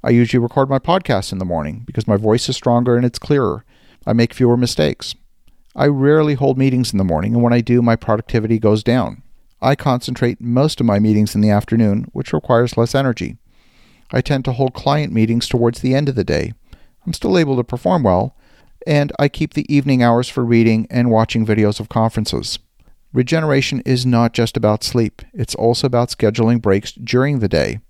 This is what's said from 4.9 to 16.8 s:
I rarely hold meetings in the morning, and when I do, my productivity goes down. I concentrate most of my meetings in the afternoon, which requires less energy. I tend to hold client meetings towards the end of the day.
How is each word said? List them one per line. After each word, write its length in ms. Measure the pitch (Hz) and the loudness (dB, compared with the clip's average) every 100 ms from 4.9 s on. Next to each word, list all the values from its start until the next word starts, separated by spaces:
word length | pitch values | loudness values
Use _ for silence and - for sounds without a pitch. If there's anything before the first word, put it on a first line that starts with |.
| - - - _ _ - _ _ 117 | -2 -12 -16 _ _ -20 _ _ -2
I 100 | 143 | 0
rarely 460 | 139 139 156 151 | 2 4 4 2
hold 240 | 135 139 131 | 0 0 2
meetings 340 | 135 127 120 | 0 2 0
in 60 | 101 | 0
the 60 | |
morning, 320 | 95 80 101 117 | 0 0 0 0
and 80 | |
when 100 | 120 | 2
I 80 | 120 | 2
do, 200 | 117 120 | 2 2
my 120 | 120 113 | 2 0
productivity 640 | - 110 - 117 110 113 | 0 -4 -2 -4 0 0
goes 260 | 107 107 | 2 2
down. 380 | 104 117 92 52 - - _ _ | 0 0 -2 -8 -20 -20 _ _
I 140 | 120 139 | -2 0
concentrate 680 | 147 123 - 127 120 104 | 0 -2 -4 -2 -2 -2
most 380 | 120 123 156 - | -2 0 0 0
of 60 | 117 | 0
my 140 | 101 | 2
meetings 360 | 107 107 107 104 | 2 2 2 2
in 60 | |
the 80 | 104 | 2
afternoon, 560 | 104 - 117 107 104 135 | 2 0 0 2 0 -4
which 200 | - 135 | -10 -4
requires 440 | 156 - 117 120 - | -6 0 0 2 0
less 180 | 117 135 | 0 0
energy. 420 | 135 113 87 - _ _ _ _ _ _ _ | -2 -4 -8 -12 _ _ _ _ _ _ _
I 100 | 123 | -6
tend 240 | - 139 131 | -2 -2 -2
to 60 | |
hold 240 | 123 131 - | -2 -4 -2
client 360 | - 147 147 | -2 -2 -2
meetings 360 | 110 113 113 - | 0 2 0 -2
towards 320 | 123 117 120 | 0 0 0
the 160 | 131 131 | -2 0
end 120 | 143 | 0
of 60 | |
the 100 | 131 | -2
day. 300 | 95 73 71 113 _ - | -2 -2 -4 -10 _ -20